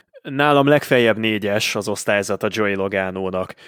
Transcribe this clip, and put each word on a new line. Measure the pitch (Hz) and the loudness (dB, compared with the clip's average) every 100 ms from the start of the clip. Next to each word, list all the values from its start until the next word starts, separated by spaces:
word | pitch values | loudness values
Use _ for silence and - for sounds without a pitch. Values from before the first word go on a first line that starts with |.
| _ - | _ -20
Nálam | 151 135 147 143 139 | -8 0 2 4 6
legfeljebb | 147 - 127 113 107 | 4 4 4 4 2
négyes | 110 104 101 107 - 107 | 0 -2 -2 -2 -2 -4
az | 104 | -4
osztályzat | 101 110 101 98 98 | -4 -2 0 0 -4
a | 107 | -2
Joey | 110 101 98 | -2 -2 -2
Logánónak. | 98 98 95 92 95 92 92 - | -2 -2 -4 -6 -6 -6 -6 -12